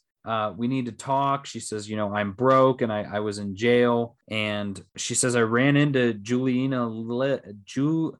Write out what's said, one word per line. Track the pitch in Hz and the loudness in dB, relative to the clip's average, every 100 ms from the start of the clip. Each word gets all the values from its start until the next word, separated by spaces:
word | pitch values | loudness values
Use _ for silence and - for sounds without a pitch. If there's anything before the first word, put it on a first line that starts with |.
| _ _ | _ _
uh, | 107 113 107 90 | -6 -4 -4 -4
"We | 120 | -2
need | 131 120 | -2 -4
to | |
talk." | 104 - 135 139 139 - | -6 -4 0 0 -2 -6
She | 120 | -12
says, | - 107 104 | -8 -8 -6
"You | 107 | -4
know, | 104 | -2
I'm | 104 101 | -2 -4
broke | 98 127 131 131 127 | 0 4 6 6 4
and | 120 | -2
I, | 107 | -2
I | 90 104 | -4 -4
was | 107 101 | -4 -4
in | 101 95 | -6 -2
jail." | 120 120 120 120 117 - - | 4 4 4 2 -2 -8 -8
And | 110 107 104 101 98 - - | -4 -2 -4 -6 -8 -12 -10
she | - | -4
says, | 120 131 120 | -2 2 2
"I | |
ran | 113 117 135 143 | 4 4 4 4
into | 147 135 120 | 4 2 2
Juliana | 107 101 123 131 127 135 131 117 | 0 -2 -2 0 0 0 -2 -4
Le-, | 110 113 120 135 135 - 104 | -6 -6 -2 -2 -2 -6 -18
Ju-, | 98 - 143 160 160 - | -10 -2 0 0 -2 -6